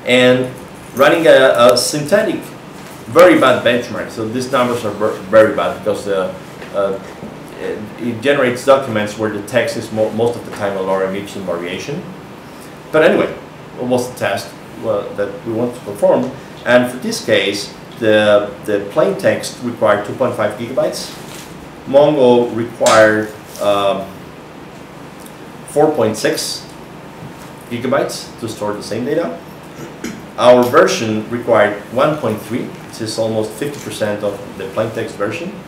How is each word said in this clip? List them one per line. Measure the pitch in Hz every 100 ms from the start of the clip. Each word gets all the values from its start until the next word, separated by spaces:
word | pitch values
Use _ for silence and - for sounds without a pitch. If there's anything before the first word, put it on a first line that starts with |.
And | - 123 127 127 - - - - - -
running | 143 165 160
a, | 143 131 - 123
a | -
synthetic, | - 147 147 208 214 - - - - - - - -
very | 127 180 156
bad | 131 104
benchmark, | 113 123 - 95 82
so | - 110
these | 123 127
numbers | 131 120 117
are | 107
ver-, | 98 110 - 95
very | 110 104 92
bad | 87 -
because, | 104 98 101
uh, | 95 92 92 - - -
uh, | 98 98 95 - - - - - -
it, | 92 - 107 -
it | 120 113
generates | 139 139 127 120 -
documents | 135 - 107 104 -
where | 107
the | 104 98
text | 123 113 113
is | 107
mo-, | 110 110
most | 107 120 110
of | 104
the | -
time | 101 98
a |
lorem | 95 95 95 98
ipsum | 101 104
variation. | 95 87 87 92 - - - - - - - - - - -
But | -
anyway, | 160 - 101 - - - - -
it |
was | 123 123 -
the | -
test, | 104 98 - - - -
well, | 110 101 98 -
that | 101 98 117
we |
want | 110 123
to | -
perform. | 104 101 190 139 123 - - - -
And | 123 120
for | -
this | - - -
case, | 104 98 101 - - - -
the, | 110 107 107 104 104 - -
the | 101 -
plain | - 190 -
text | 113 104 - -
required | 123 - 110 104 -
two | -
point | 123 -
five | 104 -
gigabytes. | 117 131 160 - - - - - - - - - -
Mongo | 139 147 151 127 120 120
required, | 110 113 - 110 110 107 107 107 - - -
um, | 101 101 101 95 - - - - - - - - - - - - - - - - -
four | 147 151 -
point | 110 107
six | 156 156 - - - - - - - - - - - - -
gigabytes | 120 123 135 - - - -
to | 110
store | 104 104
the | 104
same | - 110 127
data. | 160 - - - - - - - - - - - -
Our | 120 123
version | 120 143 185 - 110 107 107
required | 120 123 110 104 104 -
one | 113 151 151
point | 113 107
three, | - 110 -
which | - - -
is | 110 110
almost | 110 110 107
fifty | - - -
percent | - - 104 104
of | 104 98 - 95
the | 95
plain | 110 113
text | 117 107 -
version. | 101 131 175 214